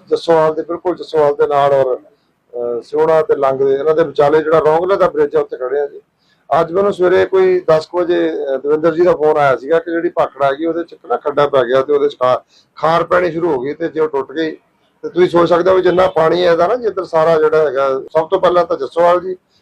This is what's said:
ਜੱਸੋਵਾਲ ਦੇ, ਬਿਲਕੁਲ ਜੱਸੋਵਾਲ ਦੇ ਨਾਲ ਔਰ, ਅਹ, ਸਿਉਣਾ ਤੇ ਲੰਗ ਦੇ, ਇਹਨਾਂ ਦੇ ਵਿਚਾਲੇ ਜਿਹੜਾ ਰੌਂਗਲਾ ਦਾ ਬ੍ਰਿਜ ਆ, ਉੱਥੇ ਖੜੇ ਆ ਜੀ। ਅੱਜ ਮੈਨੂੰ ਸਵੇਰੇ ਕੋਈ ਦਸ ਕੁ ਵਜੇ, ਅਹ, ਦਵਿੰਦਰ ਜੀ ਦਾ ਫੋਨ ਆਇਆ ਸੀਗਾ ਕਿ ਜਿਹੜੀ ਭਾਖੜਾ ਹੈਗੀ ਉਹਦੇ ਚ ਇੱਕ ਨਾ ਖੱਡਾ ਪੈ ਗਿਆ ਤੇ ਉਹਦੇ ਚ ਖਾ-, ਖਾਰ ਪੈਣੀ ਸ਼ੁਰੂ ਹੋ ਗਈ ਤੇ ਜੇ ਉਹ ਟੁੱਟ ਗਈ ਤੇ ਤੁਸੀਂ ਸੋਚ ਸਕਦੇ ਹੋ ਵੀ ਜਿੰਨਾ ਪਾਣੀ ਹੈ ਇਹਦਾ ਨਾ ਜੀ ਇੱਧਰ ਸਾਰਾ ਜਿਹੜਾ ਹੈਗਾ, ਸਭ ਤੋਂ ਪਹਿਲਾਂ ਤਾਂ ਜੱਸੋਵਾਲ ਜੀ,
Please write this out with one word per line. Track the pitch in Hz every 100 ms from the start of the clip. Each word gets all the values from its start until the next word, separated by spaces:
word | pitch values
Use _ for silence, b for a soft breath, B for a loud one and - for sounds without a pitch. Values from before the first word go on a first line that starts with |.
| -
ਜੱਸੋਵਾਲ | 156 - 165 156 156
ਦੇ, |
ਬਿਲਕੁਲ | 151 170 180 151
ਜੱਸੋਵਾਲ | 143 160 147 147
ਦੇ | 147
ਨਾਲ | 143 143
ਔਰ, | 139 127 123
ਅਹ, | - _ _ _ _ 120 120 120
ਸਿਉਣਾ | - 151 160 160
ਤੇ | 156 143
ਲੰਗ | 135 135
ਦੇ, | 139
ਇਹਨਾਂ | 135 151 156
ਦੇ |
ਵਿਚਾਲੇ | 139 135 143 156
ਜਿਹੜਾ | 151 160
ਰੌਂਗਲਾ | 147 160 185 190
ਦਾ | 175
ਬ੍ਰਿਜ | 151 147 156
ਆ, |
ਉੱਥੇ | 143 -
ਖੜੇ | 127 143
ਆ | 143
ਜੀ। | - _ _ _ _ - 151
ਅੱਜ | 165
ਮੈਨੂੰ | 175 202
ਸਵੇਰੇ | 170 180 185 190
ਕੋਈ | 190 185 180 175
ਦਸ | 156 -
ਕੁ | 175
ਵਜੇ, | 170 175 165
ਅਹ, | 151 143 131
ਦਵਿੰਦਰ | 143 156 165
ਜੀ | 160
ਦਾ | 175
ਫੋਨ | 156 151 151
ਆਇਆ | 143 123
ਸੀਗਾ | 135 165
ਕਿ | 170
ਜਿਹੜੀ | 170 170
ਭਾਖੜਾ | 170 143 135 139
ਹੈਗੀ | 139 165
ਉਹਦੇ | 165
ਚ | 165
ਇੱਕ | - 170
ਨਾ | 233
ਖੱਡਾ | 151 135 143
ਪੈ | 135
ਗਿਆ | 120 131
ਤੇ | 135
ਉਹਦੇ | 143 147
ਚ | -
ਖਾ-, | 127 123 - b b -
ਖਾਰ | 156 170
ਪੈਣੀ | 165 180 180
ਸ਼ੁਰੂ | 160 175
ਹੋ | 131
ਗਈ | 135
ਤੇ | 151 165
ਜੇ | 151
ਉਹ | 156
ਟੁੱਟ | 139 131
ਗਈ | 143 156 151 _ _ _ _
ਤੇ | 151
ਤੁਸੀਂ | 170 180
ਸੋਚ | 165 170
ਸਕਦੇ | 170 175
ਹੋ | 185
ਵੀ |
ਜਿੰਨਾ | 180 175 185
ਪਾਣੀ | 160 160 170 180
ਹੈ |
ਇਹਦਾ | 165 175
ਨਾ | 254
ਜੀ | 220
ਇੱਧਰ | 190
ਸਾਰਾ | 175 160 160 160
ਜਿਹੜਾ | 156 156
ਹੈਗਾ, | 151 131 139 135
ਸਭ | - 160 160
ਤੋਂ | 185
ਪਹਿਲਾਂ | 180 175 170
ਤਾਂ | 160
ਜੱਸੋਵਾਲ | 131 165 175 175
ਜੀ, | 185 185 _ _